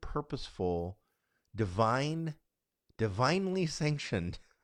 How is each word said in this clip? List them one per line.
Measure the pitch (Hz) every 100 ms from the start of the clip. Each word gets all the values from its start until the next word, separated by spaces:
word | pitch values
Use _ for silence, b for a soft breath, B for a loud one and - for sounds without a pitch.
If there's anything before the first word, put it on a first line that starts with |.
purposeful, | - 147 147 135 - - 90 85 87 95 _ _ _ _ _
divine, | 104 101 92 110 127 147 160 165 151 _ _ _ _ _ -
divinely | 110 95 131 185 190 185 165
sanctioned | - 151 147 - 101 87 - - _